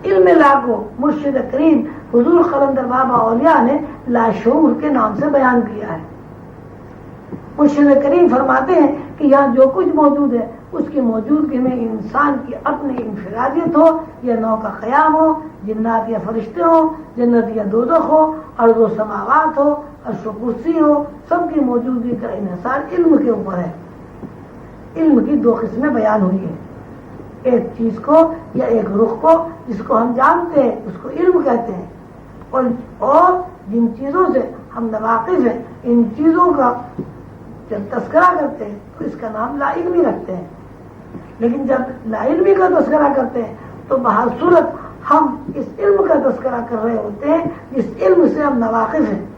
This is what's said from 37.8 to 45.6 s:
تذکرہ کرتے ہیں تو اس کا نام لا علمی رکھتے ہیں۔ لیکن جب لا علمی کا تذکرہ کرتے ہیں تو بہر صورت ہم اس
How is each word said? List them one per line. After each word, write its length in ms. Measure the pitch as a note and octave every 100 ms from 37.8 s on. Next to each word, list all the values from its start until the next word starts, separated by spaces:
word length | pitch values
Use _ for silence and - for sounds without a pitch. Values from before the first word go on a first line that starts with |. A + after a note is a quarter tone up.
| G3+
تذکرہ 440 | A#3+ - D#4 F4+ F4
کرتے 240 | C4+ -
ہیں 140 | G#3 G3+ - -
تو 60 |
اس 80 | E3 -
کا 80 | A3
نام 240 | G#3+ A#3 C#4+
لا 160 | C#4 F4
علمی 280 | E4+ F4
رکھتے 320 | C#4 - - F3+
ہیں۔ 80 | - - - - - - - - - -
لیکن 280 | A#3 C#4 C4
جب 120 | C4 - - A3
لا 180 | G#3+
علمی 300 | B3+ E4 F#4
کا 260 | F#4 F#4 F4
تذکرہ 320 | - D4+ C#4+ C#4
کرتے 260 | B3 B3
ہیں 120 | G#3+ - - - -
تو 80 | C4
بہر 320 | B3 G#3 A#3+ -
صورت 260 | E4+ E4+ - - - - -
ہم 260 | G#4+ C4 - -
اس 100 | -